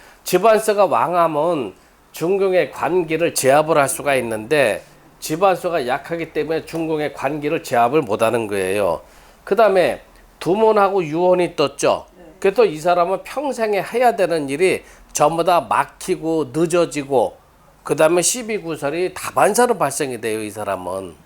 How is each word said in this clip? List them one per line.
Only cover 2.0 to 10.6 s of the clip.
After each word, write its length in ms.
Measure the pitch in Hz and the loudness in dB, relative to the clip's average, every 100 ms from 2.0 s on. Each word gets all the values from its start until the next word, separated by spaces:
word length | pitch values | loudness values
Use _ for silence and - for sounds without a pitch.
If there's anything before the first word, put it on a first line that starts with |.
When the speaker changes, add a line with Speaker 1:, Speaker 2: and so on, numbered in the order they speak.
| _ | _
Speaker 1:
중궁의 600 | - 165 196 196 180 135 | -6 -2 0 2 2 0
관기를 600 | - 127 180 156 160 170 | -2 -2 0 0 -2 -2
제압을 440 | - 131 147 156 151 | 0 4 4 4 2
할 100 | 135 | 2
수가 260 | - 143 135 | -2 0 0
있는데 680 | 117 110 117 151 120 90 - - - - | -2 -6 0 2 2 0 -8 -20 -20 -14
집안수가 680 | - 160 196 180 180 165 120 | -8 0 0 0 -2 -4 -2
약하기 460 | 127 - 170 160 | -6 -6 -8 -6
때문에 340 | 156 147 160 - | -6 -4 -4 -6
중궁의 480 | 165 160 156 147 | -6 -4 -4 -4
관기를 480 | - 135 151 147 160 | -4 -6 -4 -4 -4
제압을 400 | - 120 120 156 | -2 0 2 2
못하는 440 | - 107 110 117 107 | 0 0 0 0 -2
거예요. 560 | 101 92 104 92 78 - - - - | -2 -2 0 0 -2 -8 -20 -20 -16
그 120 | - 202 | -4 2
다음에 460 | 208 190 143 98 - - - - | 4 4 2 -2 -12 -20 -20 -8
두문하고 680 | 151 202 | -2 2